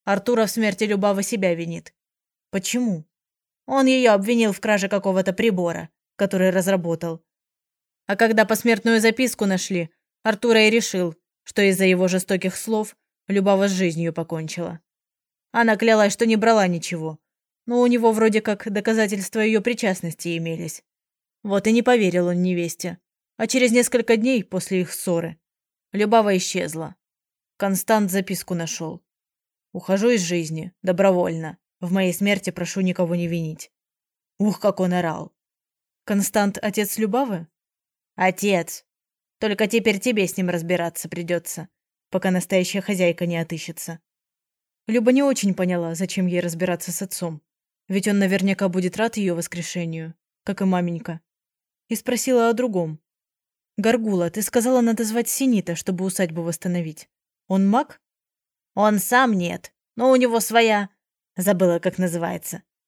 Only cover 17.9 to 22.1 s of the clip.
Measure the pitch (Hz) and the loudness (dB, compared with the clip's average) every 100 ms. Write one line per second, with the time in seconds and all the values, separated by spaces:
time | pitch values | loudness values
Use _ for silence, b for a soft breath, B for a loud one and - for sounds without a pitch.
17.9 | 240 226 220 220 214 214 208 - 202 208 | 4 4 4 4 2 0 -4 -4 -2 0
18.9 | 226 214 202 185 220 214 220 240 233 220 | 2 0 -2 -4 -2 2 2 0 0 -2
19.9 | 185 170 156 175 165 165 165 175 - _ | -2 -6 -8 -6 -6 -6 -8 -10 -12 _
20.9 | _ _ _ _ _ 202 196 202 233 233 | _ _ _ _ _ -4 0 2 2 4
21.9 | 247 190 | 4 4